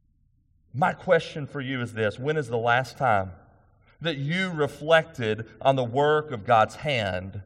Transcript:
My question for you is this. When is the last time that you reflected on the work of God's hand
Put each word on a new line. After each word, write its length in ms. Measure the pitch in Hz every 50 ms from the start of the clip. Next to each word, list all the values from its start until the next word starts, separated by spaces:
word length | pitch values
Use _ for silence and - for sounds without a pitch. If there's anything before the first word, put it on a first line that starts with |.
| _ _ _ _ _ _ _ _ _ _ _ _ _ _ -
My 180 | 120 175 175 -
question 540 | - - 175 180 165 165 - - 160 143 123
for 120 | - 143
you 220 | 131 127 135 127
is 120 | 120 110 107
this. 260 | 110 110 104 101 -
When 180 | 123 143 156 156
is 100 | 143 113
the 80 | 120 120
last 420 | 110 120 117 127 131 - - -
time 320 | 147 123 110 98 95 95 90 - - _ _ _ _ _ _ _ _ _ _ -
that 160 | 143 170 156 135
you 340 | 139 143 165 185 190 185
reflected 960 | 175 156 147 135 - - 147 151 165 160 160 160 - - 120 107 110 110 113 - - -
on 160 | - 131 139
the 80 | 135 127
work 460 | 117 110 135 143 151 151 151 151 151
of 160 | 135 113 98
God's 300 | - 120 113 110 104 -
hand 640 | - - 151 143 120 107 98 92 92 92 95 95 101 98